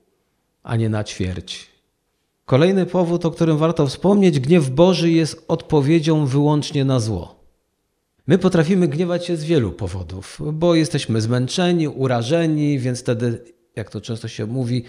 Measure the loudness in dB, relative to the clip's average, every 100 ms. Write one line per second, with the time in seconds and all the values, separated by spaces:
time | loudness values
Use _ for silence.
0 | _ _ _ _ _ _ -6 -2 -2 -2
1 | -6 -6 -6 -6 -10 -16 -16 _ _ _
2 | _ _ _ _ 0 2 4 2 0 0
3 | 0 0 -2 0 0 2 0 0 -2 0
4 | 2 4 4 2 4 4 4 4 4 4
5 | 2 2 0 -4 -6 -6 0 2 4 2
6 | 2 0 2 2 2 2 0 -2 0 0
7 | 0 -4 -8 -18 _ _ _ _ _ _
8 | _ _ 0 2 4 2 2 2 0 0
9 | -2 -4 -4 -6 0 0 0 -4 -8 -8
10 | -10 -12 -14 -12 -8 -2 0 2 0 -4
11 | -2 -2 0 -2 -2 -2 0 0 -2 -2
12 | -2 -2 0 0 0 0 0 0 -2 -4
13 | -4 -2 -2 -4 -10 _ _ -12 -10 -10
14 | -10 -10 -10 -8 -6 -4 -4 -4